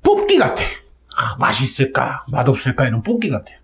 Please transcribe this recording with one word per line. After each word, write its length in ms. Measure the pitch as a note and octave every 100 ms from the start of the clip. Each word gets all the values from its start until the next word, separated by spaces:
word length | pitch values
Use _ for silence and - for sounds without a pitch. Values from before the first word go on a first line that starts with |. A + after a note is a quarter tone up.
뽑기 340 | - G#4 G4+ F#4+
같아. 220 | - - - - _ _ _ -
아, 220 | A#2 G2+
맛있을까, 880 | A#2+ B2 C3 - C3+ - B2+ - -
맛없을까, 560 | B2+ B2 C3 - - B2+
이런 160 | A2+
뽑기 260 | A2+ A#3 G#3+
같아. 160 | A2 - -